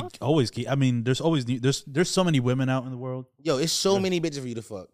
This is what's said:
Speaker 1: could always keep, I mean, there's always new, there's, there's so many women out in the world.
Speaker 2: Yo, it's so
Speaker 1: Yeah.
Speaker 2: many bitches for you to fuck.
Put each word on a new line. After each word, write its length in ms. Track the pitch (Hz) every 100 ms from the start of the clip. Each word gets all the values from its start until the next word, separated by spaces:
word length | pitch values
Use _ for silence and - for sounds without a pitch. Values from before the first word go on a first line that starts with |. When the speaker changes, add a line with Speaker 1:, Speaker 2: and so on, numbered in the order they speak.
| 359
Speaker 1:
could 60 | -
always 280 | 123 160 113
keep, 200 | - 120
I 40 |
mean, 300 | 139 131 120
there's 160 | 113 127
always 260 | 156 160 120
new, 140 | 127
there's, 240 | 127 135 -
there's 240 | 139 175
so 140 | -
many 160 | 180 143
women 280 | 123 131 131
out 160 | 131
in 60 | 127
the 60 | 123
world. 300 | 127 127 127 _
Speaker 2:
Yo, 160 | 147 131
it's 140 | 160
so 220 | - 190
Speaker 1:
Yeah. 60 | 196
Speaker 2:
many 200 | 190 180
bitches 200 | 165 143
for 60 | 127
you 60 |
to 80 | 113
fuck. 260 | - 101 90